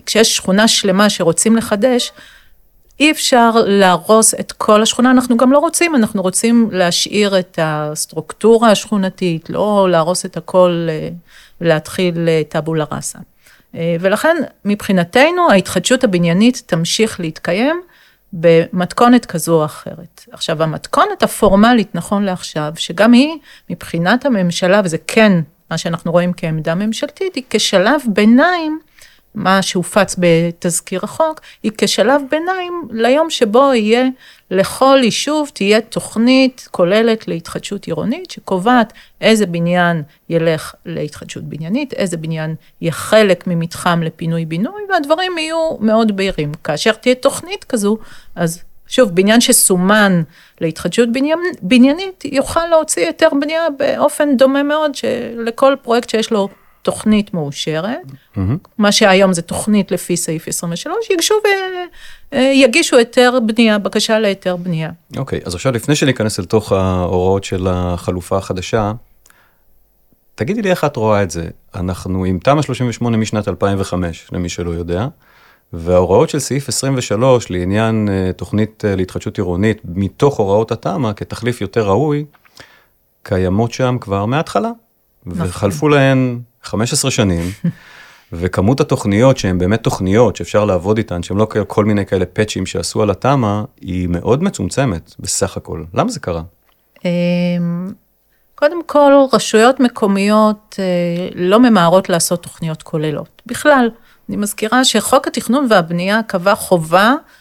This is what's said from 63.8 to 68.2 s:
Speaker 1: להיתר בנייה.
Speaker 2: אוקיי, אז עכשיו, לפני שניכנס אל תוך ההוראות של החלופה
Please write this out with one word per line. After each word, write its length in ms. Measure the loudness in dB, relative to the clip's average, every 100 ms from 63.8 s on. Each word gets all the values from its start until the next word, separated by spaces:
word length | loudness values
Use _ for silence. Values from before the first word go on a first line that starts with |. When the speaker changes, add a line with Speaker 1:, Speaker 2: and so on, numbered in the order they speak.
| 0 -4 0 0
Speaker 1:
להיתר 360 | 0 -2 -4 -4
בנייה. 340 | -4 -6 -6 -10 _ -10
Speaker 2:
אוקיי, 220 | -6 -6 -6
אז 100 | -4
עכשיו, 160 | -2
לפני 240 | -2 0 2
שניכנס 440 | 2 0 -2 -2
אל 60 | -2
תוך 260 | -2 0
ההוראות 720 | 0 2 0 0 0 2 0
של 240 | -2 -4 -2
החלופה 680 | -2 -2 -4 -4 -6